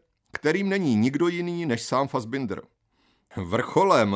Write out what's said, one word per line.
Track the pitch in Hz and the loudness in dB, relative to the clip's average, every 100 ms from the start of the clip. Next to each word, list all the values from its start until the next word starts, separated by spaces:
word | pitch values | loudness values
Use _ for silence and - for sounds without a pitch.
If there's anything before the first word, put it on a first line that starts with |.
| _ _ _ - | _ _ _ -4
kterým | 147 180 196 | 0 0 0
není | 196 165 110 | 0 2 4
nikdo | 120 143 175 | 2 2 0
jiný | 175 175 170 165 | 0 -4 -4 -2
než | 117 | -4
sám | - 127 135 | -2 -2 -2
Fassbinder. | 139 110 135 123 92 - _ _ _ _ _ _ - | -4 -4 -6 -6 -8 -12 _ _ _ _ _ _ -10
Vrcholem | 87 110 - - 196 160 101 | -2 -2 0 2 4 4 4